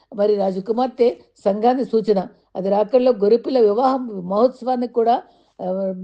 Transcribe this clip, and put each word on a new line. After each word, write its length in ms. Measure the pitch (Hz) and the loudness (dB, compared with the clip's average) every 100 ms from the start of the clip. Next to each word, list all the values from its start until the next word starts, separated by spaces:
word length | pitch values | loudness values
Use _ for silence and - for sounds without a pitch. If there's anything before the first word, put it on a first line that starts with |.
| _ 208 | _ -2
మరి 180 | 208 | 0
రాజకుమార్తె 800 | 208 196 190 190 226 254 254 240 - _ _ | 0 -2 -4 -4 -2 -2 0 0 0 _ _
సంఘాన్ని 400 | 208 208 226 262 | -4 0 2 0
సూచన. 420 | 214 226 214 190 175 - _ 190 | 0 0 0 -2 -2 -12 _ -6
అది 120 | 190 | -2
రాకడలో 440 | 202 214 254 254 | 0 2 2 2
గొర్రెపిల్ల 480 | 214 202 233 349 262 | 2 2 2 2 2
వివాహం 460 | 214 202 269 262 247 196 175 | 2 4 0 0 -4 -8 -4
మహోత్సవానికి 640 | 202 247 - 233 254 247 | 0 0 0 -4 -4 -2
కూడా, 300 | 233 226 262 - _ _ - | 0 0 0 -4 _ _ -10
ఆ, 320 | 185 190 190 185 | -6 -4 -6 -8